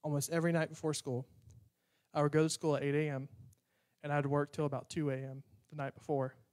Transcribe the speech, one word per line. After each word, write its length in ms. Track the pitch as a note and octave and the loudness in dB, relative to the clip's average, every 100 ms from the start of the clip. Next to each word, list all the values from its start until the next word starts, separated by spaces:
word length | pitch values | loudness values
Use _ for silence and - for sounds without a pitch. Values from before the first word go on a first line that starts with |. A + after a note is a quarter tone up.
almost 280 | D#3 C#3+ - | 2 0 2
every 220 | E3 E3+ | 2 4
night 180 | E3 D#3+ | 2 0
before 240 | D#3+ D#3 | -2 -2
school, 320 | C#3+ C#3+ B2 C3+ - - - - _ _ _ _ | -2 -2 -4 -4 -18 -20 -20 -20 _ _ _ _
I 80 | D#3 | 0
would 100 | D3 | 4
go 120 | D#3 | 4
to 40 | D#3+ | 2
school 260 | - D#3+ C#3 | 2 0 0
at 60 | |
eight 120 | C#3+ | 2
A 160 | C#3+ D3+ | 0 0
M, 180 | C3+ C#3 - - _ _ _ _ _ | -4 -8 -14 -20 _ _ _ _ _
and 80 | D3 | -2
I'd 140 | D3 | 0
work 280 | C#3 C#3+ D3 | 2 0 0
till 120 | - | -2
about 240 | D3 C3 - | -2 -2 -6
two 220 | F3 D3 | -2 -2
A 60 | C3 | -2
M 260 | C3+ C3+ - - _ | -6 -12 -16 -20 _
the 80 | D3 | -8
night 180 | C3+ | -8
before. 400 | - - C#3 C3 - _ | -8 -2 0 0 -4 _